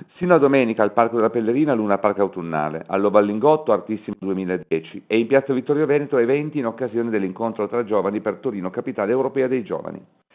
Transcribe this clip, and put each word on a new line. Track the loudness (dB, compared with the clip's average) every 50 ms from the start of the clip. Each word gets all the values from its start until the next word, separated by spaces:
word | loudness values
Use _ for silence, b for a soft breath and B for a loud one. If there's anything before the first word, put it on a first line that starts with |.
| B B _
Sino | -4 2 4 4
a | 6
domenica | 6 6 4 4 4 2 2 2 2
al | 2 4
Parco | 2 2 2 2
della | 2 2 2
Pellerina, | 2 0 0 0 0 2 2 2 2
Luna | 2 2 2 2 2
Park | 2 0 2 2
autunnale. | 0 0 -2 -4 -6 -4 -2 -2 -2 -2 -4 -8 -6
Allo | -4 -2 0 2 4
Vallingotto, | 4 4 4 2 2 2 2 2 2 2 2 0 0
Artissimo | 0 0 -4 -8 -8 -6 -8 -10
duemiladieci. | -8 -6 -4 -4 -2 -2 -2 -4 -4 -4 -4 -4 -4 -4 -6 -14 -16 -6 -2
E | 0 0
in | 2
piazza | 2 2 2 2 2 -2
Vittorio | -2 0 0 0 0 2
Veneto, | 2 2 0 0 0 2 2
eventi | 2 2 2 0 -2 -2 -4 -4
in | -4
occasione | -4 -4 -4 -6 -4 -2 -2 -2 0
dell'incontro | 0 -2 -2 -2 -4 -4 -6 -4 -4 -4 -4 -2
tra | -2 -4 -2
giovani | 0 0 0 2 0 -2 -2
per | -2 -4 -4
Torino, | -4 -4 -6 -4 -4 -6 -6
capitale | -6 -6 -6 -6 -4 -2 -2 0
europea | 0 0 0 0 0 0 0 0
dei | 0 -2 -4
giovani. | -4 -6 -6 -6 -8 -12 -12 -14 -20 _ _ _ _ b